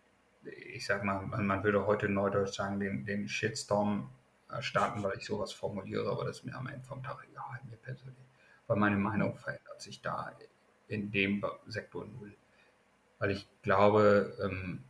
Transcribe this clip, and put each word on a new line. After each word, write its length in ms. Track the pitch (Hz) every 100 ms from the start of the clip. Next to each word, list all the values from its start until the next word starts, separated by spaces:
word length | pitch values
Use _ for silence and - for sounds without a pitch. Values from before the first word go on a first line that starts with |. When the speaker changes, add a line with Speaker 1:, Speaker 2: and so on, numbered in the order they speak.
| _ _ _ _
Speaker 1:
ich 420 | - - - - -
sag 180 | 101
mal, 180 | 101 98 98
man, 200 | 104 101
man 180 | 98
würde 220 | 104 101 98
heute 220 | 101 101
neudeutsch 460 | 98 98 101 98 -
sagen, 240 | 98 101
den, 240 | 98 101 101
den 220 | 101 101
Shitstorm, 800 | - 107 - - 104 104 101 - - _ _ -
äh, 120 | -
starten, 400 | - 98 101 104
weil 140 | 98 98
ich 80 | -
sowas 260 | 104 101
formuliere, 580 | - 95 98 101 107 107
aber 140 | -
das 140 | - -
ist 60 |
mir 120 | - -
am 100 | 127
Ende 180 | -
vom 180 | - 131
Tag 220 | 131 - -
egal, 300 | - - 123 -
mir 60 | 113
persönlich. 500 | - 131 - - - _ - - -
Weil 120 | 101
meine 180 | 104 101
Meinung 400 | 101 101 - -
Speaker 2:
Ja. 20 |
Speaker 1:
verändert 420 | - - - -
sich 220 | - -
da 300 | 87 85 82 - - _ _ _ -
in 240 | 107 104
dem 280 | 104 98 101
Be-, 180 | 92 - -
Sektor 380 | 107 - 87 -
null. 280 | 104 104 - _ _ _ _ _ _ _ -
Weil 120 | 101
ich 180 | 98 - _
glaube, 720 | 104 98 104 107 104 101 98 -
ähm, 400 | 98 95 92 - -